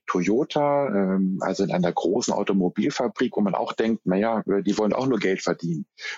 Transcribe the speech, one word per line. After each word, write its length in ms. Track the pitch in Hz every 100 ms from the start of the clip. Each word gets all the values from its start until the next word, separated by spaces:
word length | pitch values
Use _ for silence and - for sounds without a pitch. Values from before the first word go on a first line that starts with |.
| -
Toyota, 840 | 92 90 110 160 151 147 143 139
ähm, 500 | 101 95 95 95 95
also 220 | - 92
in 80 | 98
einer 200 | 180 120
großen 420 | 82 82 123 113
Automobilfabrik, 1000 | - 104 98 90 - 131 - 120 - 123 -
wo 40 |
man 140 | 104 87
auch 160 | 117
denkt, 280 | - 113 110 -
na 120 | 95
ja, 240 | 110 113
äh, 220 | - 98
die 140 | 95 98
wollen 160 | 107
auch 140 | - 131
nur 120 | 117
Geld 220 | 92 95
verdienen. 440 | - - 170 78 - - -